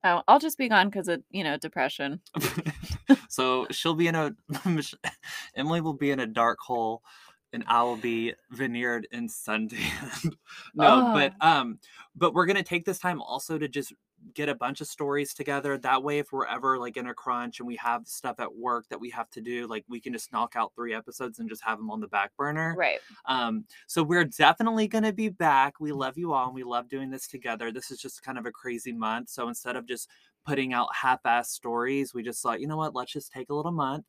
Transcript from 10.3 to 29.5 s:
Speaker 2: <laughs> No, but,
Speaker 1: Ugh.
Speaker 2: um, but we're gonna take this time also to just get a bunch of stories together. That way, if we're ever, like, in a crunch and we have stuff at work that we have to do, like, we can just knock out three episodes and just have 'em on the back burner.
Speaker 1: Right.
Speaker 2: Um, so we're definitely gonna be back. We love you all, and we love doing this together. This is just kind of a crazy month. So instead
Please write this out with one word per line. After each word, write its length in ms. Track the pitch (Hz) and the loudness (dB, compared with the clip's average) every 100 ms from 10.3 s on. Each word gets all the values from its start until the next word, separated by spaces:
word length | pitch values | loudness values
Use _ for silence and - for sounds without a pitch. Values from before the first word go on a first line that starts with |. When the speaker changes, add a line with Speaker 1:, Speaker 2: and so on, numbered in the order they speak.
| - - - | -6 -18 -18
Speaker 2:
<laughs> 200 | - - | -10 6
No, 360 | - 254 247 | 8 10 8
but, 200 | 214 139 - | 6 4 6
Speaker 1:
Ugh. 60 | 156 151 | 6 6
Speaker 2:
um, 220 | 123 110 - - - - | 2 -6 -14 -20 -20 2
but 180 | 170 175 | 2 4
we're 100 | 175 | 4
gonna 160 | 202 | 2
take 220 | 180 175 165 | 2 -2 -2
this 140 | 185 | -2
time 220 | 180 170 | -2 -2
also 360 | - 123 - 156 | -4 -6 -4 -4
to 100 | 147 | -2
just 260 | 143 131 - _ _ - | -4 -6 -12 _ _ -16
get 160 | - 147 | -4 -2
a 60 | 131 | 0
bunch 260 | 123 143 | -2 -4
of 60 | 156 | -10
stories 460 | - 143 143 143 | -6 -2 0 -2
together. 440 | - - 139 143 139 | -4 -4 -2 -2 -2
That 220 | 123 131 | 2 0
way, 160 | 139 147 | 2 -2
if 120 | 143 | -2
we're 140 | 131 - | -4 -2
ever, 320 | 123 131 131 | 0 0 0
like, 160 | 120 120 | -2 -6
in 120 | 123 | -8
a 60 | |
crunch 460 | 120 131 123 120 - | -8 -4 -4 -4 -8
and 80 | 120 | -10
we 80 | 117 | -4
have 300 | 120 120 113 | -2 -2 -4
stuff 320 | - 131 120 | -8 -8 -6
at 160 | 117 110 | -8 -4
work 320 | 123 120 - | -2 -2 -4
that 100 | 113 | -10
we 100 | 120 | -8
have 200 | 117 113 | -8 -8
to 100 | 123 | -10
do, 260 | 113 120 117 | -6 -6 -4
like, 160 | 110 104 | -8 -8
we 100 | 120 | -10
can 140 | 135 | -8
just 180 | 117 - | -10 -6
knock 240 | 117 120 120 | -2 -2 -2
out 180 | 107 - | -4 -4
three 180 | 117 | -6
episodes 460 | 110 113 - 127 110 | -6 -8 -8 -8 -6
and 100 | 113 | -10
just 140 | 110 | -6
have 140 | 110 107 | -4 -4
'em 100 | 110 | -4
on 80 | 107 | -8
the 80 | 104 | -4
back 240 | 104 101 - | -2 -2 -2
burner. 360 | 143 151 160 170 | -2 0 -2 0
Speaker 1:
Right. 220 | 151 73 - - - | 0 0 -6 -14 -2
Speaker 2:
Um, 400 | 131 120 110 - - - | 0 0 -2 -6 -20 -4
so 140 | 170 | 0
we're 220 | 151 175 160 | 2 4 2
definitely 640 | - 147 - 226 220 214 | 6 6 8 2 2 2
gonna 240 | 220 220 | 2 2
be 160 | 196 214 | 0 -4
back. 500 | 185 160 135 139 - | 2 6 6 6 0
We 120 | 151 | -4
love 260 | 139 135 139 | -2 -2 -2
you 160 | 170 | 0
all, 120 | 139 127 | 0 0
and 100 | 131 | -4
we 80 | |
love 240 | 123 120 120 | -2 -2 -2
doing 220 | 135 135 | -8 -6
this 180 | 131 - | -8 -10
together. 440 | 131 123 113 117 | -8 -6 -4 -4
This 180 | 113 - | -6 -10
is 80 | 127 | -12
just 220 | 131 - | -12 -12
kind 140 | - 127 | -10 -8
of 80 | 117 | -8
a 60 | |
crazy 420 | - 127 120 127 | -10 -8 -8 -8
month. 360 | 117 110 113 120 | -4 -2 -2 -6
So 180 | - | -8
instead 280 | 120 | -6